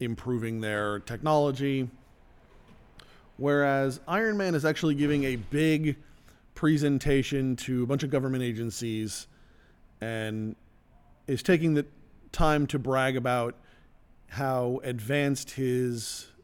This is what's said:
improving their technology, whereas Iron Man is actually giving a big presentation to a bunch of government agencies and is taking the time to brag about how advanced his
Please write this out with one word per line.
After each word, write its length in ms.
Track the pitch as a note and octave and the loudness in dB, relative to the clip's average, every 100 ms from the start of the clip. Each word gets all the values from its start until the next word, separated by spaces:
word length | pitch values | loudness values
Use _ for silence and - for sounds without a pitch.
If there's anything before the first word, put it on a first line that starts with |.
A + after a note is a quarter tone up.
improving 580 | A#2+ A2+ B2 A#2+ A2+ A2+ | -6 -6 -4 -4 -4 -4
their 400 | A2 G#2 G#2 G#2 | -2 -2 -2 -4
technology, 880 | - A2+ D#3 D#3 D3 C3+ C#3 C3+ B2 - - - - - - - - - - - - - - - | -8 -4 2 2 2 0 -2 -2 -4 -8 -20 -20 -20 -20 -20 -20 -20 -20 -20 -20 -20 -20 -20 -4
whereas 640 | C#3 C#3+ C#3+ C#3 C3+ B2+ - | 2 4 4 2 0 -2 -4
Iron 260 | F#3 A3 G#3 | 0 0 0
Man 200 | F#3+ D#3+ | 0 2
is 100 | D3+ | 2
actually 300 | D3+ D#3+ C#3+ | 2 0 2
giving 280 | D3 D3 | 2 2
a 140 | C3+ B2 | 0 -2
big 580 | G2 D3 D#3+ D#3 D#3 C3+ - - - - - | -4 0 2 2 0 -2 -10 -20 -20 -20 -20
presentation 1000 | - D#3 D#3 D3 C#3 D3+ C#3 B2+ C#3 C3 B2 | 0 2 4 4 2 2 2 2 0 0 -2
to 280 | - B2+ | -2 -2
a 20 | B2 | 0
bunch 180 | C#3 | 0
of 60 | C#3+ | 0
government 340 | C#3 C3 C3 | 0 0 -2
agencies 840 | B2 A2+ A#2 - A#2 A2 G#2+ - - - - - - _ - - | -2 -2 -6 -4 -4 -4 -4 -8 -14 -20 -20 -20 -20 _ -20 -10
and 560 | A2 A2+ A2 A2 A2 - - - _ - - - - | -6 -4 -4 -4 -6 -8 -18 -20 _ -20 -20 -16 -4
is 140 | C3 | -2
taking 340 | - F3 E3 D3 | 2 4 4 2
the 100 | C#3+ - - - - | -2 -12 -20 -20 -10
time 340 | - D#3 D3+ C#3 | 2 4 4 2
to 100 | C#3+ | -2
brag 380 | C3 C3 C3 C3 | 0 2 2 0
about 400 | B2 B2 A#2 - - - - - - - - | 0 0 -2 -6 -20 -20 -20 -20 -20 -20 -14
how 460 | - C3+ B2+ B2 C3 | -4 -2 0 0 -2
advanced 680 | C3 B2 G#2+ C#3+ C#3+ C3+ - | -4 -6 -2 0 2 0 -4
his 760 | - B2+ B2+ B2+ A#2 A2 - - - | -4 0 2 0 -2 -6 -10 -14 -20